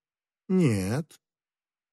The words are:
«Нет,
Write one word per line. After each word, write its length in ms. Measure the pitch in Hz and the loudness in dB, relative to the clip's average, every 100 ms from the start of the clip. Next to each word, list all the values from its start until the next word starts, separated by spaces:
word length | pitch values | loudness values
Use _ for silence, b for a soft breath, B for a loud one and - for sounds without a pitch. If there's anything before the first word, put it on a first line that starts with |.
| _ _ _ _ - | _ _ _ _ -2
«Нет, 760 | 185 147 101 92 135 160 - _ _ _ _ _ _ _ | 0 2 0 -2 -4 -8 -16 _ _ _ _ _ _ _